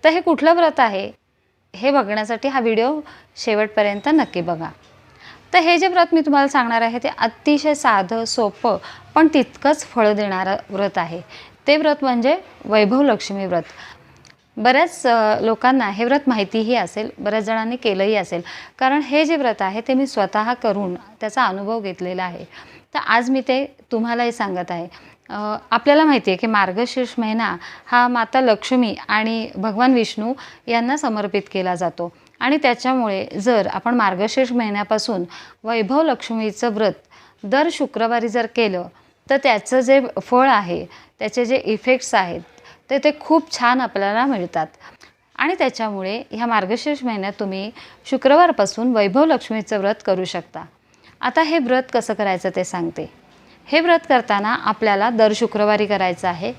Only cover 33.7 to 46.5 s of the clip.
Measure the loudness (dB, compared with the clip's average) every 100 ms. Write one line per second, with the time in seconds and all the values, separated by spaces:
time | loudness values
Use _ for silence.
33.7 | -4 -2 2 0 0 -2 0 0 0 -2
34.7 | -4 -2 -2 -2 -4 -6 -10 -20 -14 -4
35.7 | -2 0 2 2 0 -4 -4 -4 -2 -4
36.7 | 0 -2 -2 _ -20 -20 _ -2 0 0
37.7 | -2 -4 -2 0 0 -2 -2 -2 0 0
38.7 | -2 -8 _ _ _ _ 0 2 0 2
39.7 | 0 4 4 4 -6 0 2 4 2 0
40.7 | -6 -8 -18 -20 _ -6 -4 0 0 0
41.7 | -4 0 0 2 0 0 -6 -12 -20 -20
42.7 | -20 _ 0 0 0 2 2 2 -2 0
43.7 | 0 -2 -2 -2 0 0 -2 -4 -4 -6
44.7 | _ -20 -20 -20 _ _ -4 -2 0 -2
45.7 | -2 -6 -6 -6 -8 -10 -6 -2